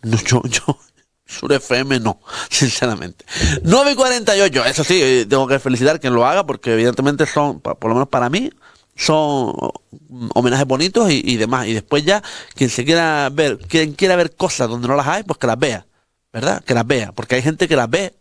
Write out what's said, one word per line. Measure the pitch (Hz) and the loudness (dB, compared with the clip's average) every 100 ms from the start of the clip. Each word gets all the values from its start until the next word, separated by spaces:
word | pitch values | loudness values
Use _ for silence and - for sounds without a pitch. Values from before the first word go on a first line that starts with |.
No, | 113 110 | 0 -2
yo, | - 123 | 2 0
yo, | 123 117 - - _ _ _ _ _ | 2 -4 -4 -6 _ _ _ _ _
Sur | - - | -12 -2
F | 139 - 123 | -2 0 -2
M | 135 131 | 0 -2
no, | 110 98 - - - | -2 -6 -10 -12 -6
sinceramente. | - 135 - 123 101 90 - - - - 143 | 0 0 0 -4 -4 -10 -16 -14 -2 -2 0
Nueve | 160 233 285 | 4 4 4
y | |
cuarenta | 277 262 247 214 196 | 2 2 2 2 4
y | |
ocho, | 196 131 | 4 2
eso | 120 143 | 0 0
sí, | 151 180 | 2 2
eh, | 135 127 107 | 4 4 4
tengo | 139 131 | 0 2
que | 135 | 0
felicitar | 131 123 131 160 | 0 2 2 2
quien | 131 | 0
lo | 120 123 | 2 2
haga, | 180 | 2
porque | 180 - - | -2 -4 0
evidentemente | 113 117 123 139 143 | 2 2 2 0 0
son, | 151 - 147 92 | 0 0 0 -2
pa-, | - | -8
por | - 110 | -6 -2
lo | |
menos | - 143 | 0 0
para | 139 120 | 0 0
mí, | 170 262 _ _ _ _ | -2 -4 _ _ _ _
son | - - 156 151 139 120 - - - _ 143 151 127 117 | -6 0 2 2 0 -2 -4 -6 -8 _ -20 _ -12 -4
homenajes | - 123 127 135 | 0 2 2 0
bonitos | 131 175 233 208 | 0 0 2 2
y, | 139 | 2
y | - 117 | 0 0
demás. | 110 127 110 | 0 -2 -2
Y | |
después | 110 - 147 | -4 -2 -2
ya, | 151 208 - - - | 0 -2 -2 -18 -18
quien | - 131 | -2 -2
se | - | 0
quiera | 131 165 165 151 139 | 0 2 2 0 -2
ver, | 143 147 101 | 0 0 -2
quien | - 160 156 | -2 0 0
quiera | 143 190 | -2 0
ver | 180 165 - | 2 0 -2
cosas | 143 - 120 | -4 -2 -4
donde | 120 120 | -2 0
no | |
las | 139 135 | 0 0
hay, | 185 | -4
pues | 196 156 | -4 -4
que | 123 | -2
las | 113 | 0
vea, | 147 107 - _ _ _ _ | -2 -4 -12 _ _ _ _
¿verdad? | 110 131 - | -6 -4 -4
Que | - | 0
las | 120 117 | 0 2
vea, | 135 101 | 0 -2
porque | - - 123 | -10 -2 0
hay | |
gente | 131 160 175 | 0 -2 0
que | 151 | 2
las | 117 | 2
ve. | 156 190 _ | -2 -4 _